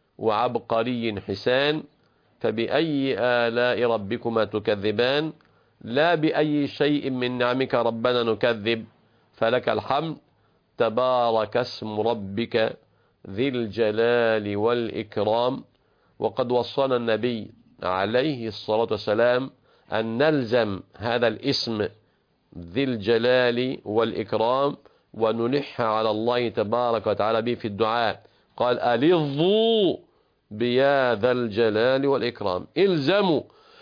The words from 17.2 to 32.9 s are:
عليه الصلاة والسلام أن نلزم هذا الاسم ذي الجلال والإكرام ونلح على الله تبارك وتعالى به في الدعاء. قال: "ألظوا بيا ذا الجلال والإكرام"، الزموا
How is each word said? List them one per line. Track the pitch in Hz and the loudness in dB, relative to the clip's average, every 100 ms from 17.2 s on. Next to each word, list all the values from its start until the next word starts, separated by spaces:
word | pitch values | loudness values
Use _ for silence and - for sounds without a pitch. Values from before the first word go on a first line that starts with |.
| 120 117 101 - _ - | 0 -4 -8 -16 _ -8
عليه | 90 92 101 120 147 135 113 | -4 -2 0 0 0 -2 -8
الصلاة | 101 - 107 113 | -8 -2 0 2
والسلام | 104 107 107 120 123 131 _ _ _ - | -2 0 2 4 2 -2 _ _ _ -6
أن | 107 113 113 | -4 -2 0
نلزم | 151 151 117 120 107 95 - - | 2 2 2 2 0 -2 -10 -10
هذا | 110 120 113 | -4 0 0
الاسم | 107 135 135 - 110 101 - _ _ _ _ _ - | 0 -2 -2 -2 -2 -4 -6 _ _ _ _ _ -18
ذي | 85 95 | -10 -4
الجلال | 135 120 98 113 120 127 123 120 127 139 | -2 -2 0 2 4 4 2 0 -2 -4
والإكرام | - 107 113 - 110 107 113 131 143 123 _ _ _ | -4 0 0 -2 -4 0 0 2 0 -4 _ _ _
ونلح | - 110 113 117 139 139 - | -2 -2 0 0 -2 -4 -4
على | 117 107 110 | -2 0 0
الله | 107 113 123 120 | 0 0 0 -2
تبارك | 107 104 117 123 113 104 | -2 -2 0 0 0 0
وتعالى | 101 104 113 | 0 0 0
به | 117 | -2
في | 120 113 | -4 -4
الدعاء. | 101 110 117 113 95 _ _ _ - | -2 0 0 -2 -4 _ _ _ -2
قال: | 123 123 | 0 0
"ألظوا | 120 117 147 180 147 139 175 214 226 226 185 - - _ _ _ - | 0 2 4 2 2 0 2 2 2 2 2 -2 -8 _ _ _ -14
بيا | 107 120 123 139 139 127 | -4 0 2 4 4 2
ذا | 113 120 | 2 2
الجلال | 123 120 101 113 107 120 135 139 | 0 0 2 2 4 2 2 2
والإكرام"، | 139 120 - 101 90 - - | 0 0 -4 -4 -4 -4 0
الزموا | 196 | 2